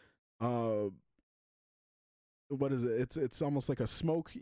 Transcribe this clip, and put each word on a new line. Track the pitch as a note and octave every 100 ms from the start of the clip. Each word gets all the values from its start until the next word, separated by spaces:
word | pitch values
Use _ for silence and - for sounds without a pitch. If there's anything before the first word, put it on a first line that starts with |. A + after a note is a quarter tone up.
| - _ _ -
uh, | A#2 A#2+ A2+ G#2+ G2+ F#2+ _ _ _ _ _ _ _ _ _ _ _ _ _ _ -
what | C3+ C#3
is | C3+
it? | A#2+ A2+
It's, | B2 D#3+
it's | B2+ -
almost | D3 C#3+ -
like | C3+
a | A2
smoke | - E3 E3 - -